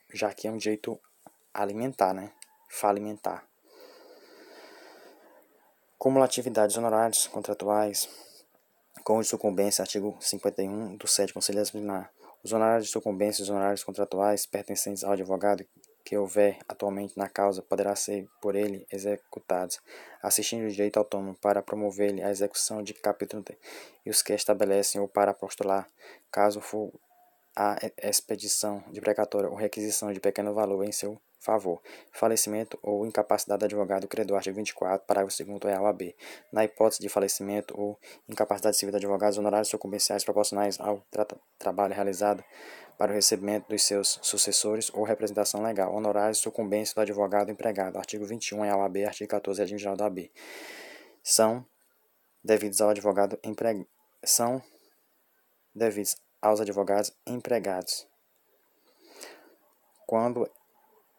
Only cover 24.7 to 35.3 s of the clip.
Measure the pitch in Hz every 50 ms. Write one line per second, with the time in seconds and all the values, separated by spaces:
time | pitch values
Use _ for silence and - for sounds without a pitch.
24.7 | 98 101 101 - - 104 101 101 - 104 101 101 101 - - 95 - - 104 98
25.7 | 95 98 95 - _ _ - - - - _ _ - 101 101 104 101 104 - -
26.7 | - 107 107 95 - - _ _ _ _ _ _ _ _ _ _ _ - 104 104
27.7 | 104 - - 107 - - - - 101 - - - 110 98 104 104 - - - 107
28.7 | 104 101 98 - - 104 - 107 104 - 107 - - 104 98 92 - 98 110 104
29.7 | - 107 107 107 101 - 110 104 101 95 - 101 98 - 101 104 104 107 107 98
30.7 | 98 95 98 104 104 - - 101 107 110 _ _ _ _ - - 107 107 95 92
31.7 | 85 85 - - - - - _ - - - 113 113 110 - 107 107 107 113 110
32.7 | - - - 104 104 101 107 113 107 - 107 - 107 104 - - 101 98 104 104
33.7 | 104 104 101 92 98 95 98 98 - 113 110 95 101 98 90 98 95 104 107 -
34.7 | - - - 90 95 95 - - 101 98 98 98